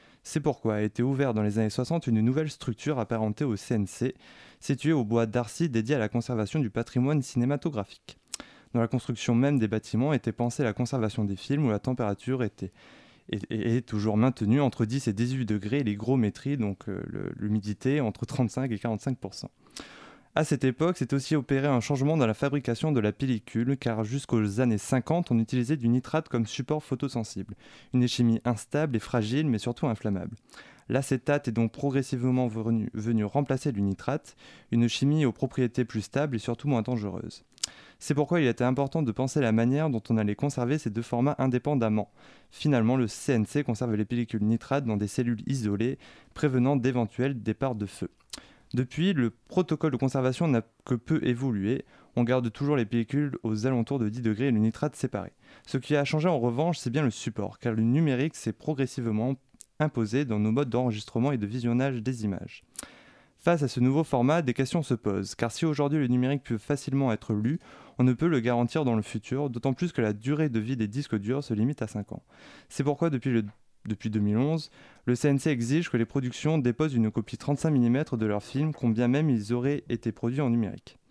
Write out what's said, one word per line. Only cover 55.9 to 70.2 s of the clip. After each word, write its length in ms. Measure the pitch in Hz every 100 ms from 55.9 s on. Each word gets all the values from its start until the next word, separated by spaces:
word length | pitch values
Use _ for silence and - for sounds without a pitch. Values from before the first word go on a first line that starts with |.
| 143
a 80 |
changé 240 | 143 156 165
en 100 | 156
revanche, 400 | 120 120 165 165
c'est 120 | 127
bien 120 | 123
le 80 | 143
support, 480 | - - - 98 -
car 140 | 123
le 100 | 110
numérique 520 | 113 135 160 123 151
s'est 180 | - -
progressivement 840 | - - 143 131 - 117 107 120 139 _ - - -
imposé 460 | 151 127 110 123
dans 140 | 143 107
nos 140 | 107
modes 180 | 117 143
d'enregistrement 640 | 120 127 107 - 117 131
et 60 | 131
de 80 | 104
visionnage 560 | 120 120 120 135 127
des 220 | 110 123
images. 400 | 107 95 - - _ - - - - - _ _
Face 240 | - 170
à 60 | 139
ce 120 | -
nouveau 220 | 123 139
format, 400 | 160 127 123 165
des 120 | 139
questions 280 | 120 135 175
se 120 | -
posent, 400 | 123 107 98 98
car 180 | - 117
si 140 | - 165
aujourd'hui 340 | 143 143 151
le 80 | 131
numérique 340 | 123 127 139
peut 160 | - 113
facilement 540 | - 143 - 135 135
être 220 | 110 -
lu, 260 | 107 110 165 - - - -
on 60 |
ne 100 | 127
peut 120 | 123 170
le 140 | 151
garantir 440 | 117 120 120 160
dans 120 | 139 113
le 60 |
futur, 480 | 104 113 - 131 143
d'autant 240 | 120 139
plus 180 | 127 175
que 80 | -
la 120 | 110
durée 360 | 104